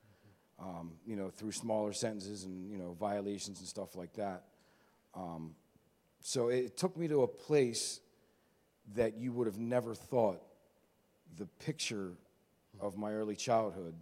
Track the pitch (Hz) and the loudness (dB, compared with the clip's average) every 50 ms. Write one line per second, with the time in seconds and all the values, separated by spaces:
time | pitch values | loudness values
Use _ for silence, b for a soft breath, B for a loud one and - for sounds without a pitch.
0 | b 107 b b b b 98 b b b _ - 90 95 90 85 85 85 80 80 | b -20 b b b b -20 b b b _ -12 -10 -8 -8 -8 -8 -10 -12 -12
1 | - 110 113 101 95 95 - - 107 107 101 - 117 117 110 107 107 104 101 - | -8 -6 -4 -4 -4 -4 -6 -6 -6 -6 -4 -4 -2 0 2 2 2 2 0 0
2 | - 113 110 104 92 98 104 98 92 95 92 90 92 98 107 98 90 87 87 85 | 0 -2 -2 -4 -6 -6 -8 -8 -8 -8 -8 -8 -8 -8 -8 -6 -6 -8 -4 -2
3 | 104 101 101 104 98 101 101 98 - 101 98 90 92 87 - - 95 92 - 92 | 0 0 0 0 0 -2 -4 -4 -6 -8 -10 -10 -12 -10 -8 -8 -8 -8 -8 -10
4 | 90 85 - - 104 98 92 90 - - b b b b b b b b b b | -10 -8 -6 -4 -4 -4 -4 -6 -10 -16 b b b b b b b b b b
5 | b _ - 95 92 85 82 80 80 82 80 - _ _ _ _ _ _ _ _ | b _ -10 -8 -8 -6 -6 -8 -8 -10 -12 -14 _ _ _ _ _ _ _ _
6 | _ _ _ _ - - - 135 120 120 123 127 127 117 - - 180 185 - 156 | _ _ _ _ -8 -2 0 2 4 4 4 4 2 0 0 0 0 0 0 0
7 | 170 160 151 143 127 117 - - - - 151 147 135 120 117 - - - - - | 0 2 6 6 6 4 4 -2 -2 4 6 6 6 6 4 0 -2 -4 -4 -8
8 | - b b b b b b b b b b b b b _ _ _ - 101 117 | -12 b b b b b b b b b b b b b _ _ _ -2 2 4
9 | 117 110 110 110 120 127 120 120 120 110 95 104 117 117 123 123 113 113 113 - | 4 4 2 0 -2 -2 0 2 2 2 0 0 0 2 2 2 2 0 -2 -8
10 | - - 139 123 113 104 90 87 - - - - _ _ _ _ _ _ _ _ | -6 0 4 6 6 6 4 2 -4 -16 -20 -20 _ _ _ _ _ _ _ _
11 | _ _ _ _ _ - 80 80 101 85 - - - - 147 151 - - 117 104 | _ _ _ _ _ -18 -12 -10 -10 -10 -12 -8 -6 -4 -4 -2 -2 -2 -2 -2
12 | 95 92 90 - - _ _ _ _ _ _ _ _ _ - 104 101 104 90 101 | -4 -4 -6 -10 -16 _ _ _ _ _ _ _ _ _ -8 -4 -4 -4 -2 -2
13 | 107 107 107 107 107 107 104 95 - - 120 113 110 104 85 92 90 85 82 82 | -2 0 0 0 0 0 -2 -2 2 6 6 6 6 4 0 -4 -6 -8 -8 -10